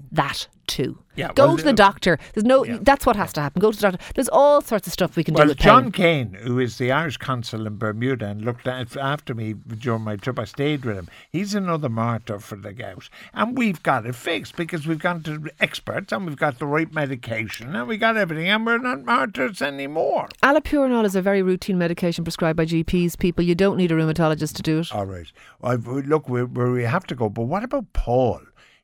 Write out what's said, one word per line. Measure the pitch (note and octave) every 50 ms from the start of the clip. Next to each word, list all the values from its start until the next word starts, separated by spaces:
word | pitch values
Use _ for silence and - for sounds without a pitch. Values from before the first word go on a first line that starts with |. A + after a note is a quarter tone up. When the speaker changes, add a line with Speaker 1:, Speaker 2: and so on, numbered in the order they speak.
| - -
Speaker 1:
that | - - C#3 C#3 - - - - _ _ _
too. | - - - C3+ B2+ - - - _ _
Speaker 2:
Yeah, | - - - -
Speaker 1:
Go | - - -
Speaker 2:
well, | - D#4+
Speaker 1:
to | D#4+
the | D4
Speaker 2:
uh, | B3
Speaker 1:
doctor. | G3+ G3+ G3 - - - F#3+ E3+ - - - -
There's | G#3+ G#3
no, | A#3+ C4 C4+ C4
Speaker 2:
yeah. | A#3 A#3+ A3
Speaker 1:
that's | G3+ C4+ C#4 C#4 -
what | C#4 A3+
has | G#3 F3+ - -
to | D#3
happen. | D3 C#3+ - F3+
Go | F#3+ G#3
to | G#3+ G3+
the | G#3 G3
doctor. | F#3 F3 - - -
There's | - C4+ -
all | - B3 C#4 D4 D4 C#4+
sorts | C#4 - A#3 G3+ - -
of | -
stuff | - F#3 D#3+ -
we | E3+ D#3+
can | - D#3
Speaker 2:
Well, | D#3 D3+
Speaker 1:
do | D3
with | C#3+ -
Speaker 2:
John | - G3 G#3+ B3+ B3 B3
Speaker 1:
pain. | F#3 - F#3+ E3+ E3 C#3+ B2 G2
Speaker 2:
Kane, | F#2 F#2+
who | A2 B2+ B2 B2+
is | B2+ A#2+ A#2+ -
the | C3 B2
Irish | C3 D3 E3 D#3+ B2 -
consul | - - C3 B2 A2+ - - A2 A2 A2
in | G#2+ F#2+
Bermuda | A2+ G#2+ G#2 A2 A#2+ C3 C3+ A#2 A2 G2+
and | G2+ G#2 G#2+
looked | A#2+ A#2+ B2 - C3
at, | B2+ B2+ B2+ A#2+ - C#3+
after | C3+ C3+ C#3+ D3+ - - B2+
me | A2+ A2+ A2 A2
during | G2 - - A2+ A2 A#2+ B2+ A2+ A2+
my | A2 A2 G#2+
trip, | G2 - C3 B2 B2+
I | A2+
stayed | G2 - - C#3 D3 D3+ C#3+ B2
with | B2 G#2 F#2+
him. | F2 E2 - - - _
He's | - D#3+ G3+ G3+ G3+
another | G#3 F#3+ F3+ E3+ D#3+ D3+ B2+
martyr | A2+ A2+ A2+ A#2 A#2 A2+ A#2 - G#2+ G2+
for | G2+ - A2
the | G2+ G2 G#2 G2
gout. | - A2 G2 F#2+ A2 - - - - - - -
And | - G#3 A#3 B3+ C4
we've | A#3+ G#3+ F3+ - -
got | D#3+ C#3+ B2 G#2+ A#2
it | B2+
fixed | - - F4 E4 G3 - - - -
because | E3+ D#3+ - E3 C#3+ D#3+
we've | E3 D#3
gone | - F3+ F3 E3+ D3+
to | D#3+ D3+ D3+ D3+ D#3 - -
experts | G#3+ - - - - - G#2+ C3 G3 -
and | G#3+ A3 F#3+
we've | E3+ D3
got | B2+ E3 D3+ B2+ -
the | D#3
right | C#3+ C#3+ D#3 D#3+ -
medication | D3+ D#3 D3 C3 C3+ A#2+ B2 A#2 A#2 A2 A2 G#2 - - - B2+ E3
and | A3 B3 A#3
we | A3+ G3+
got | A3 A3+ A3+ A3
everything | G3+ E3 D#3 D#3 E3 F3+
and | G#3 A3 A3+
we're | A#3 A#3 A#3
not | B3+ B3 B3+ C4+ B3+
martyrs | A#3+ A#3 B3+ C4+ A#3 F#3+ B3 B3+ B3 G3 -
anymore. | B3+ C#4+ C#4 C#4 C#4 C#4 D4+ D#4+ - C#4 - B3 - - - -
Speaker 1:
Allopurinol | - B3+ C#4+ D#4 - - D4+ D4 C4+ C4 B3 A#3 A3
is | G3+ F#3
a | F#3+
very | F3+ G3 G3+ G3 F#3+
routine | F#3 F#3 F#3 - - F#3+ F3+
medication | F3 E3+ E3+ - - F3 E3+ - E3+
prescribed | E3+ - - F3+ D#3+ D#3+ E3+
by | E3
G | D#3+ E3+ E3 E3
Ps. | - - F3+ F3 E3+ -
People, | - - F3+ E3 - F3
you | F3 F3
don't | E3+ G3 G3+ D#3+ E3
need | F#3 E3+
a | E3
rheumatologist | D#3+ D#3+ D#3 D#3 E3 E3+ D#3 D#3 D3+ D#3 D3+ -
to | - -
do | D#3+ D#3 D#3+
it. | E3 -
Speaker 2:
All | - G#2+ G2+
right. | F#2+ F#2+ F2 E2 - _ - - - - _ -
I, | B2 B2+
look, | A#2+ A2 A#2 B2+ C#3 C#3 C#3 D3+ D#3 C#3+ -
we, | B2 B2 B2
we | B2+ B2 B2 B2 B2 B2+ B2 A#2+
have | A2+ A#2+ F#3+ F#3 -
to | C#3
go. | B2 A#2+ G#2+
But | G2+ A#2 A#2
what | A#2 D#3+ G3+ A3+
about | B3+ - C#4 G#3+ - -
Paul? | - - - A#2+ B2+ B3+ A#2 F2+ - - - _ _ _ _ _ _